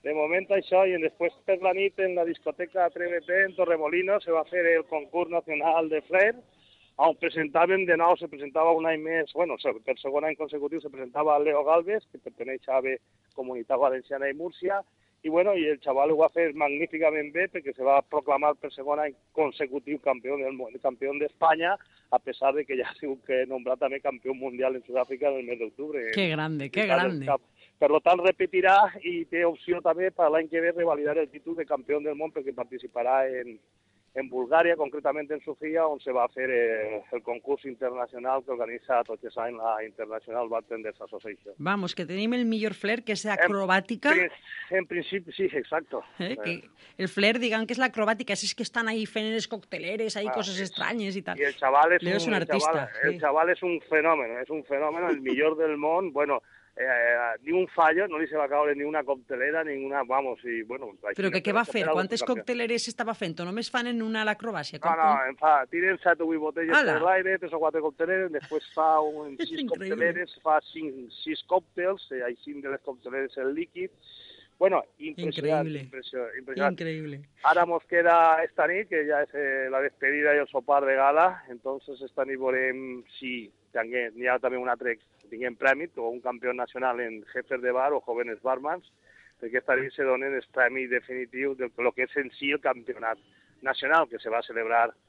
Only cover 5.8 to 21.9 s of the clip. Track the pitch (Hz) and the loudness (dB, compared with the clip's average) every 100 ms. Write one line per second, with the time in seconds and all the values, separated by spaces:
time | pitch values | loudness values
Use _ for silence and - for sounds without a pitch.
5.8 | 160 156 - 180 208 240 - _ _ _ | 2 -2 0 4 4 2 -10 _ _ _
6.8 | _ - 160 151 165 160 156 160 175 190 | _ 2 4 4 -2 -2 0 4 4 4
7.8 | 180 165 170 175 165 143 143 156 165 165 | 4 4 6 4 0 -10 -4 2 4 4
8.8 | 160 160 156 165 147 156 175 120 139 110 | 2 -2 -2 -2 -2 0 -2 0 -4 -4
9.8 | 123 127 139 143 156 151 151 147 143 160 | -4 -4 -2 -2 -2 -4 -6 -6 -4 -6
10.8 | 147 135 123 139 151 147 151 147 143 165 | -8 -12 -8 -2 2 4 4 2 4 2
11.8 | 170 214 _ - - - 120 131 - 131 | 2 -4 _ -18 -16 -12 -10 -8 -2 0
12.8 | 131 131 _ _ _ - 127 127 113 131 | 0 -6 _ _ _ -12 -10 -8 -2 2
13.8 | 135 131 123 139 139 147 175 - 180 196 | 2 0 -6 -4 -4 -4 -8 -6 -4 -2
14.8 | - _ _ _ 160 165 190 190 151 143 | -4 _ _ _ 0 4 4 4 2 0
15.8 | 143 135 147 151 160 175 165 147 143 143 | 0 2 4 6 4 4 0 2 -2 0
16.8 | 165 160 160 156 147 160 190 180 135 127 | -4 0 0 0 -4 -4 -4 -4 -8 -2
17.8 | 131 139 - 151 139 139 147 143 143 - | 4 4 4 -2 0 2 2 0 -6 -8
18.8 | 139 147 151 135 _ - 143 - 139 135 | -4 -2 -2 -6 _ -2 -2 -2 -4 -6
19.8 | 143 147 143 131 123 143 131 131 120 120 | -6 -4 0 -2 -2 -4 -4 -6 -10 -4
20.8 | 139 123 135 143 151 - 165 160 170 202 | -4 -2 -4 -2 -4 2 2 4 2 -2
21.8 | _ | _